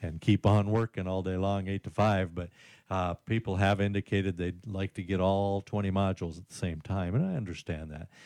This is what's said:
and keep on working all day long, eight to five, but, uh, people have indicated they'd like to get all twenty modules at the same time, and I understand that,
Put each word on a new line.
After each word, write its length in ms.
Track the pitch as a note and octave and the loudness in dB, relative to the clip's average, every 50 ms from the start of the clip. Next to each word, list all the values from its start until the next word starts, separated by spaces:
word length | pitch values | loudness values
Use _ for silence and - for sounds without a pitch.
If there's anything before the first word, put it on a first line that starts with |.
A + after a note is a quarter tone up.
and 200 | - E2+ D#2+ E2 | -8 -8 -8 -4
keep 240 | - - G#2 G2 - | 2 4 4 6 6
on 240 | G#2+ G2+ G#2 G2+ G2+ | 6 6 6 4 4
working 380 | G#2+ A2+ A2+ A2 - - F#2 F#2 | 2 0 0 -2 -4 -6 -4 -2
all 160 | F#2 F#2 F#2 | -2 -2 -2
day 120 | F#2 F#2 | -2 -2
long, 320 | F#2 F#2+ G2 G2+ G2 F#2+ F#2+ | 0 0 0 0 0 -2 -2
eight 160 | G2 F#2+ - | -4 -4 -6
to 60 | - | -6
five, 460 | E2 - G#2 G#2+ G#2 F#2+ F#2+ E2+ E2 | 0 2 4 4 4 2 0 -2 -4
but, 140 | F2 F2 E2+ - - - - - - _ - | -8 -8 -8 -10 -20 -20 -20 -20 -20 _ -6
uh, 240 | G2 F#2+ F2+ F2+ F2 | -4 -2 -2 -2 -4
people 400 | - - - A2 A2+ A2 - F#2+ | -6 -4 -2 -2 -2 0 0 0
have 260 | F2+ G2 G2 G2+ G2 | 2 4 4 4 4
indicated 560 | G2+ G2+ G2+ G2+ F#2+ - - G2 F#2+ G2 F2+ E2+ | 2 0 0 -2 -2 0 0 0 0 0 -2 -2
they'd 280 | F2+ F2+ F2 F2 F#2+ A#2 | -2 -4 -4 -6 -8 -8
like 260 | G2+ F#2+ G2 F#2+ - | -6 -4 -6 -6 -6
to 100 | - F#2+ | -6 -4
get 160 | E2+ G2 F#2 | -2 0 2
all 420 | F#2 F#2+ G2 G2 G2+ G2+ G2 G2+ | 2 4 4 4 2 2 0 -2
twenty 300 | G2 - - G#2 G2+ G2 | -4 -4 -4 -2 0 0
modules 460 | F#2+ G2 G2 F#2+ F#2+ - F2+ E2+ D#2+ E2 | 2 2 2 2 0 -2 -4 -8 -8 -10
at 100 | F#2+ - | -14 -16
the 60 | - | -12
same 260 | - - F2+ D#2+ D#2+ | -6 -6 -4 -4 -6
time, 340 | - - G2 G2 F#2 F2 F#2+ | -6 -4 -4 -2 -2 0 0
and 100 | B2+ E3+ | 0 0
I 100 | F#3+ F3+ | 0 -2
understand 560 | D#3 A2+ F2+ E2+ - - - E2+ D#2 D#2 D#2 | -4 -4 -6 -8 -10 -8 -8 -8 -8 -8 -10
that, 160 | D2+ D2+ E2 - _ - - | -10 -12 -14 -14 _ -20 -20